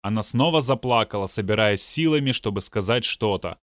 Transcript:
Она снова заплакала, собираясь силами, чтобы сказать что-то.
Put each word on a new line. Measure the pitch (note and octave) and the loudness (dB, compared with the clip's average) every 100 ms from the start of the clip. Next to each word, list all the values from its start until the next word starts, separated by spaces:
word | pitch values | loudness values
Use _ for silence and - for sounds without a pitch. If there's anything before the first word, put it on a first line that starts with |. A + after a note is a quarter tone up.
Она | G2+ A2 | -2 -4
снова | G#2+ A#2+ D3+ D#3+ | -2 0 2 2
заплакала, | C3 C3 B2+ A#2+ G#2+ G#2 F#2+ | 2 -2 2 2 2 -2 -4
собираясь | - G2 G#2+ G#2+ G2+ | -4 -2 2 4 2
силами, | - - D#3+ D3+ C#3 | -2 0 2 2 0
чтобы | B2 A2+ G2+ | -2 -2 -4
сказать | - A2 F#2+ A#2+ | -4 -4 0 0
что-то. | A2 - G#2+ F#2+ F2 D#2+ | 0 -2 -2 -2 -4 -12